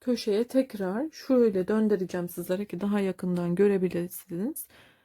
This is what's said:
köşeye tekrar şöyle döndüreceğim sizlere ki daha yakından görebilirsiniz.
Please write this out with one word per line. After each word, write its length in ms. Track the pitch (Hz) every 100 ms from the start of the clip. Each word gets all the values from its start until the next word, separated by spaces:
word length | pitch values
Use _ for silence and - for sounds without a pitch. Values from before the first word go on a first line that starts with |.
köşeye 480 | - 233 - 202 240
tekrar 640 | 262 262 202 190 202 311
şöyle 580 | - - 254 233 190 180
döndüreceğim 600 | 214 220 202 180 180 175
sizlere 360 | 175 175 185 202
ki 140 | 175
daha 200 | 202 208
yakından 540 | 196 185 180 175 175
görebilirsiniz. 1120 | 175 202 196 185 175 175 - - 170 220 320 - - - _